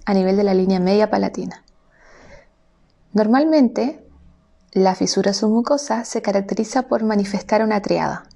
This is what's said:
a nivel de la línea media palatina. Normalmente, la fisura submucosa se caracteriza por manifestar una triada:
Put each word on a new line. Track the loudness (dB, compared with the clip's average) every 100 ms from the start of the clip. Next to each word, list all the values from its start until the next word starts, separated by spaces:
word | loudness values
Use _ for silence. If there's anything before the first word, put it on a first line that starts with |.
| -2
a | 0
nivel | 2 2
de |
la | 2 2
línea | 2 2
media | 2 2 2
palatina. | 0 -2 -4 -10 -12 _ _ _ _ -20 -20 -20 -20 _ _ _ _ _ _ _
Normalmente, | 0 2 2 4 4 2 2 -4 -6 -18 -20 -20 _ _ _ _
la | 0 0 0
fisura | -2 0 0
submucosa | 0 0 0 0 -2 -2 -6
se | -4 -6
caracteriza | -2 -2 -2 -4 -2 -4
por | -2 -2
manifestar | 0 0 -2 -6 0 0
una | 2 -2
triada: | -2 -2 -2 -6 -14